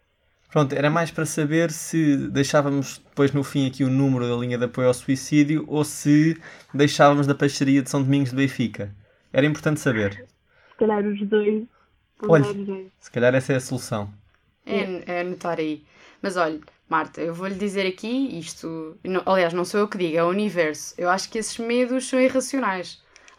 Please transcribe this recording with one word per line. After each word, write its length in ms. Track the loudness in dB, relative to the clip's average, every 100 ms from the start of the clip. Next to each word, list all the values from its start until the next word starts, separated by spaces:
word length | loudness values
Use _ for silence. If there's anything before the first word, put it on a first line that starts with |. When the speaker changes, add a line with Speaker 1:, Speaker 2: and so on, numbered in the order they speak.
| _ _ _ _ _
Speaker 1:
Pronto, 240 | 0 0
era 160 | 0 0
mais 220 | 0 -2
para 140 | -4 -4
saber 440 | -2 0 2 0
se 460 | -2 -4 0 2 2 0
deixávamos 720 | -2 2 2 2 -2 -4 -10
depois 340 | _ 0 2
no 100 | 2
fim 240 | -2 -2 -2
aqui 160 | 0
o 60 | 0
número 360 | 2 2 2 0
da 120 | -2
linha 200 | -2 -2
de 60 |
apoio 240 | -2 2 2
ao 60 |
suicídio 720 | 2 0 -2 2 4 4 2 -2
ou 160 | -2
se 580 | -2 -2 4 6 4 0 -8 -20 -8
deixávamos 540 | 0 2 6 6 6 2
da 80 | 2
peixaria 460 | 0 0 2 2
de 80 | 2
São 120 | 0
Domingos 280 | 2 2 0
de 80 | 0
Benfica. 580 | -2 0 -4 -4 -12 -12 _ _ _
Era 120 | 2 2
importante 360 | 2 -2 0
saber. 440 | 0 0 -2 -4 -14 _ _ _ _
Speaker 2:
Se 80 | -2
calhar 280 | 0 2 0
os 140 | -2 0
dois. 380 | 2 2 0 -4 _ _ _ _ _
Vou 100 | 4
Speaker 1:
Olha, 120 | 4 4
Speaker 2:
dar 60 |
os 140 | -2 -8
dois. 220 | -10 -12 _
Speaker 1:
se 140 | -10
calhar 240 | 2 2 2
essa 160 | 0
é 60 | -2
a 20 |
solução. 500 | -4 -8 -6 -6 -8 -12 _ _ _ _ -6
Speaker 3:
É, 380 | -4 -4 -8 -6
é 140 | -6
anotar 380 | -6 -6 -6 -4
aí. 240 | -4 -6 -12 _ -20 _
Mas 160 | -4 0
olha, 220 | 0 -2 -12 _ _
Marta, 300 | -2 -2 -6
eu 140 | -8
vou-lhe 200 | -6 -6
dizer 320 | -4 -4 -2 -2
aqui 540 | -4 -4 -2 -2 -6
isto, 580 | -10 -12 -10 -10 -12 -10
não, 180 | -4 -2 2
aliás, 280 | 2 2
não 120 | 0 -2
sou 160 | -2
eu 60 | -2
que 80 | -2
digo, 200 | -2 2
é 60 |
o 60 | 2
universo. 680 | 0 -2 0 -2 -4 -12 -4
Eu 120 | 0
acho 200 | 0 -2
que 80 | -6
esses 200 | -6 -6
medos 500 | -2 0 0 -2 0
são 120 | 2
irracionais. 840 | 4 2 -2 -2 -2 -4 -8 -16 _ _ -20